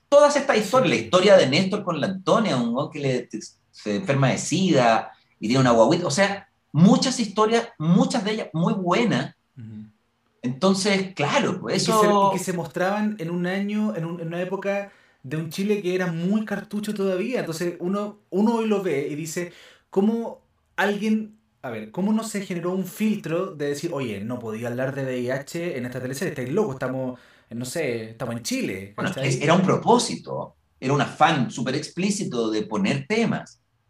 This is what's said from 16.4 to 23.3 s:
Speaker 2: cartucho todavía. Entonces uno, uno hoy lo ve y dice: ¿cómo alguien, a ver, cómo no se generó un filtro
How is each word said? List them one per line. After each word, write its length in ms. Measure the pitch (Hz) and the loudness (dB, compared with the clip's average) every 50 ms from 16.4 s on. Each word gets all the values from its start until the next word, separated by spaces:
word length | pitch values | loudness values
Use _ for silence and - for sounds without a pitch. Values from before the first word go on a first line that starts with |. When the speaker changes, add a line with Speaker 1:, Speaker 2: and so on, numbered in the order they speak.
| 220 | 0
Speaker 2:
cartucho 480 | - 208 190 - - - 208 208 208 214 | -2 -6 -8 -8 -8 -8 -6 -6 -6 -4
todavía. 460 | 202 196 190 185 185 202 240 262 214 | -2 -2 -2 -2 -2 -2 -2 -4 -4
Entonces 340 | 156 165 160 160 180 175 175 - | -4 -4 -6 -4 -4 -6 -6 -4
uno, 400 | 165 180 196 202 208 208 208 - _ _ | -4 -4 -2 -2 -4 -6 -8 -14 _ _
uno 260 | - 185 214 226 233 | 0 2 2 2 2
hoy 120 | 226 226 220 | 2 2 0
lo 140 | 208 196 | 0 0
ve 260 | 190 190 147 135 147 - | 0 0 -2 -2 -2 -4
y 60 | 147 | -6
dice: 380 | 147 165 156 - 185 175 - - - - - - _ _ _ | -8 -8 -6 -6 -6 -6 -8 -10 -16 -20 -20 -20 _ _ _
¿cómo 520 | - 190 202 214 226 233 233 202 - - _ _ _ _ _ _ _ | -2 0 2 2 2 0 -4 -8 -10 -14 _ _ _ _ _ _ _
alguien, 640 | - 185 202 208 185 202 220 220 220 214 - - _ _ _ _ _ | -2 -2 -2 -2 -2 0 0 0 0 -2 -6 -12 _ _ _ _ _
a 80 | - 131 | -12 -10
ver, 220 | 113 107 107 107 | -10 -10 -10 -10
cómo 200 | - - 185 208 | -6 -4 -2 0
no 140 | 214 220 220 | 0 -2 -2
se 200 | 220 - 202 196 | -4 -6 -8 -8
generó 260 | 190 185 175 160 180 180 | -6 -8 -6 -4 -4 -4
un 120 | 190 185 | -4 -4
filtro 680 | - - - 214 220 214 - 151 151 | -6 -6 -2 -2 -2 -2 -2 -4 -4